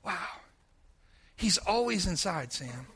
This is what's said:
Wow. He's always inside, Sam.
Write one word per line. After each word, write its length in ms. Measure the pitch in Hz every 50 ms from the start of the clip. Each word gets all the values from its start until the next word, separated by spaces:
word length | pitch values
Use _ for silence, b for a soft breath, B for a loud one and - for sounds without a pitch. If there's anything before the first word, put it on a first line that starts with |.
Wow. 140 | - - - - - - - - - - _ _ _ _ _ _ - - - b b b b b b b b
He's 220 | b - 214 175 -
always 480 | - 190 214 233 240 240 233 202 180
inside, 480 | 185 170 151 - 196 170 156 127 123 -
Sam. 320 | - 135 123 120 123 131 127 -